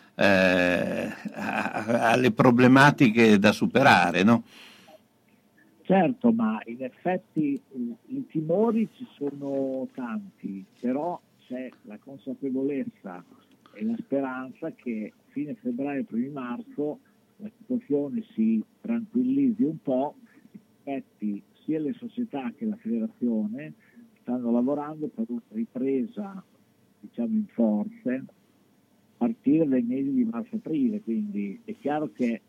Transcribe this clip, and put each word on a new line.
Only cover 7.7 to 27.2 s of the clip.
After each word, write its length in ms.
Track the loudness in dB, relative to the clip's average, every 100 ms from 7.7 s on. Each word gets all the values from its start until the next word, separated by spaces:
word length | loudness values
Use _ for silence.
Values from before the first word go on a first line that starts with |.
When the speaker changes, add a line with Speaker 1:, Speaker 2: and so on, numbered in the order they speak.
Speaker 2:
eh, 240 | -10 -8 -10 -12
i 180 | -10 -8
timori 600 | -6 -2 2 2 0 -2
ci 140 | -6 -18 -10
sono 720 | -8 -8 -6 -4 -4 -6 -8 -10
tanti, 680 | -8 -8 -10 -12 -12 -12 -14 _
però 400 | -4 -4 -4 -8 _ _ -14
c'è 200 | -12 -12 -16 -20
la 120 | -20
consapevolezza 1300 | -18 -16 -12 -8 -4 -2 -2 -2 -6 -10 -14 -16 -18 -20 _ _ _
e 100 | -8
la 120 | -6 -6
speranza 760 | -4 -4 -4 -8 -12 -12 -14 -10
che 380 | -8 -8 -8 -14 _
fine 260 | -10 -10 -8
febbraio, 480 | -8 -6 -6 -6
primi 260 | -6 -6 -6
marzo, 720 | -6 -8 -10 -10 -6 -6 -6 _ _ _ _
la 120 | -18 -14
situazione 680 | -6 -6 -2 -2 -2 -6 -6
si 260 | 0 2 0 -2 _
tranquillizzi 800 | -6 -4 -2 -2 0 2 0 0
un 160 | -2 -2
po', 320 | -4 -2 -2 -8 -20 _ -20
in 60 | -20 _ _
effetti 580 | -10 -10 -10 _ -6 -6 -10 _
sia 160 | -6 -4
le 140 | -4
società 580 | -6 -10 -8 -6 -6 -8 -6
che 80 | -6
la 100 | -6
federazione 960 | -4 -4 -4 -4 -2 -2 -2 -6 -12 -16 _ -20 -20 _
stanno 280 | -6 -4 0
lavorando 560 | 0 0 -2 -6 -8 -8
per 200 | -6 -6
una 160 | -8 -8
ripresa, 920 | -8 -8 -6 -2 -2 -4 -8 -12 -12 -18 _ _ _ _ _
diciamo, 360 | -14 -8